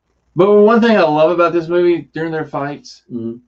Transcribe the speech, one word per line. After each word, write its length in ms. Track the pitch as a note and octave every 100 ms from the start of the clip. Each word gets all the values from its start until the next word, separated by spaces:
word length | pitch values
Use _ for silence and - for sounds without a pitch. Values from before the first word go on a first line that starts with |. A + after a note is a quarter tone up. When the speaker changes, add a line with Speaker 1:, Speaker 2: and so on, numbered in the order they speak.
| _ _ _
Speaker 1:
But 180 | D#3 G3
one 280 | G#3 G#3+ A#3
thing 140 | A#3 G#3
I 60 |
love 280 | D#3+ D3+ D#3+
about 220 | F3 E3+
this 140 | E3+ D#3+
movie, 420 | F3 F3 E3 C#3
during 200 | D#3 E3
their 120 | D#3+ D3
fights, 560 | D3 C#3 C3+ - - _
Speaker 2:
Mm-hmm. 280 | A#2+ A2+ A#2+